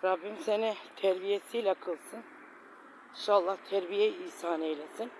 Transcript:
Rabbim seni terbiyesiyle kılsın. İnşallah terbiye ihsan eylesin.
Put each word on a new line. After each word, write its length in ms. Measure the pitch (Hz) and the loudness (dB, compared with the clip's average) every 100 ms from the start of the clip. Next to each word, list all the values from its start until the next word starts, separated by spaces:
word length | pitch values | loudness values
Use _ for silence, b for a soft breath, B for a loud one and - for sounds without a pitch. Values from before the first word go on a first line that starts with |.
Rabbim 340 | 185 185 185 214 | 2 0 -2 -6
seni 380 | 202 214 220 208 - - | 0 2 2 -2 -8 2
terbiyesiyle 760 | 196 185 190 202 - 233 208 | 4 4 2 -2 0 0 2
kılsın. 500 | 190 - 160 - 220 - - - - - - - - - | 0 -2 -6 -6 -12 -14 -18 -20 -20 -20 -20 -20 -20 -20
İnşallah 460 | - - 208 175 190 - | -10 4 4 4 -2 0
terbiye 380 | 196 180 202 214 | -2 0 2 2
ihsan 520 | 190 180 - 170 165 | 2 -10 -8 -4 -2
eylesin. 500 | 160 151 156 - 240 - | 0 -2 -6 -8 -10 -8